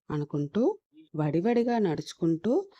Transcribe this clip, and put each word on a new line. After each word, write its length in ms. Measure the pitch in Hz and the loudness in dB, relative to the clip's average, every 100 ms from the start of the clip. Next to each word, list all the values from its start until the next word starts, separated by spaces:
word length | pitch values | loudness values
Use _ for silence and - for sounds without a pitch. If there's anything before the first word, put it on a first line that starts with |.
| - | -8
అనుకుంటూ 520 | 151 147 147 147 208 285 415 _ - - | -6 -4 -4 -2 0 0 -2 _ -20 -12
వడివడిగా 640 | 151 151 156 208 240 233 240 | -4 -2 0 2 2 2 2
నడుచుకుంటూ 720 | 196 147 - - 165 165 214 311 392 - | 0 0 -6 -2 0 0 0 0 -2 -10